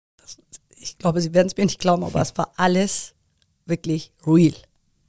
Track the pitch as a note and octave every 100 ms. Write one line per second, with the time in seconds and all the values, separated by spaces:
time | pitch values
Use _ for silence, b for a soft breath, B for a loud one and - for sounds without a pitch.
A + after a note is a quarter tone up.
0 | _ _ - - _ - _ - - -
1 | F3+ E3+ E3 F3 F#3 - G3+ - F#3 F3
2 | F3 E3 D#3+ - - - F#3 F3+ G3 -
3 | - _ _ _ _ _ - E3+ E3 D#3
4 | - _ D#3 E3 D#3 - - _ _ _